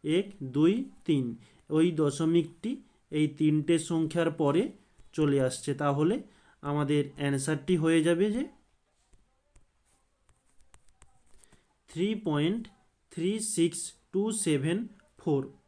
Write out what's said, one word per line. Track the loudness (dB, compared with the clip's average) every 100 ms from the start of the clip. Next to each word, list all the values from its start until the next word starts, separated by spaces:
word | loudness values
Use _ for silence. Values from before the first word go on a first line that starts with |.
এক, | 0 0 -2 -10 -4 2
দুই, | 4 4 -4 -8
তিন, | 0 0 0 -8 -16 _ -2
ওই | 2 2 2
দশমিকটি | 0 0 2 2 0 -8 -8 -8 -12 _ _
এই | -2 -2 2
তিনটে | 2 2 2 0 0
সংখ্যার | -2 0 0 0 2
পরে | 2 2 -2 -6 _ _ -10 0
চলে | 2 2 0
আসছে। | -2 -6 -2
তাহলে | -2 2 2 0 -6 _ _ _
আমাদের | -4 -2 2 0 0 -4
অ্যান্সারটি | -2 -2 -2 -4 0 0
হয়ে | 4 4 4
যাবে | 2 0
যে | 0 -6 -12 _ _ _ _ _ -20 _ _ _ _ _ _ _ _ _ _ _ _ _ -20 -20 -20 -20 _ -20 _ _ -20 -20 _ _ _ _
থ্রি | -4 -2 -2
পয়েন্ট | -2 0 0 -2 -8 _ _ _ _
থ্রি | -6 -4 -2 -4
সিক্স | 0 -2 -2 -14 -16 _
টু | -4 -2 -2
সেভেন | -2 0 0 -2 -6 -14 _ _
ফোর। | -2 -2 -2 -14